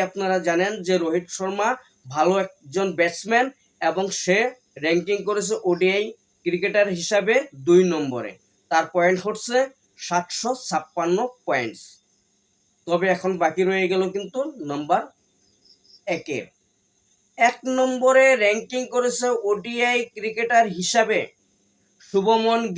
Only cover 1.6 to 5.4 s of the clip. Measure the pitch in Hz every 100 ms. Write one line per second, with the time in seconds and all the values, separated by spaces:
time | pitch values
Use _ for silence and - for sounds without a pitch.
1.6 | 214 254 _ _ 127 139 165 196 190 _
2.6 | 139 170 196 165 170 170 196 233 269 -
3.6 | _ - 165 170 196 180 - 196 247 -
4.6 | _ - 151 175 170 202 190 208